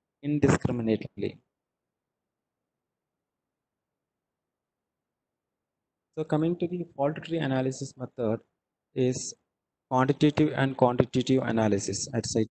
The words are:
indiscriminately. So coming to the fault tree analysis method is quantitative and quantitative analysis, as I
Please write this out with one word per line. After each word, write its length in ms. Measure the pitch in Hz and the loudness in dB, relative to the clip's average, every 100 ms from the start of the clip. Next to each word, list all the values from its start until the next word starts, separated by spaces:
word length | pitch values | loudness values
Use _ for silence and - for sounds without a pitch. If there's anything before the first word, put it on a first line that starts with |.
| _ _ | _ _
indiscriminately. 1120 | 143 147 135 - - 120 113 107 - - 101 - _ _ _ _ _ _ _ _ _ _ _ _ _ _ _ _ _ _ _ _ _ _ _ _ _ _ _ _ _ _ _ _ _ _ _ _ _ _ _ _ _ _ _ _ _ _ _ - | -4 0 2 2 0 -2 0 -2 -4 -8 -8 -10 _ _ _ _ _ _ _ _ _ _ _ _ _ _ _ _ _ _ _ _ _ _ _ _ _ _ _ _ _ _ _ _ _ _ _ _ _ _ _ _ _ _ _ _ _ _ _ -10
So 60 | |
coming 320 | 156 151 165 175 | -2 0 0 0
to 100 | 170 | -4
the 180 | 180 165 - | -4 -8 -2
fault 280 | 143 156 | -2 -2
tree 140 | - 160 | -6 -4
analysis 560 | 139 131 131 131 135 - | 0 0 0 -4 -10 -10
method 440 | 127 - 113 110 _ _ _ _ _ 135 | -12 -4 -2 -2 _ _ _ _ _ -2
is 380 | 127 127 - - _ _ _ _ - | 0 0 -8 -14 _ _ _ _ -2
quantitative 640 | 127 131 - 151 - 151 139 | 2 2 4 4 4 2 2
and 200 | 135 127 | 0 4
quantitative 680 | 123 123 123 131 123 131 | 2 2 -2 -2 2 2
analysis, 640 | 123 113 110 98 98 98 - | 2 0 2 0 -2 -6 -4
as 220 | 117 - 113 | -4 -2 -2
I 100 | 110 | 2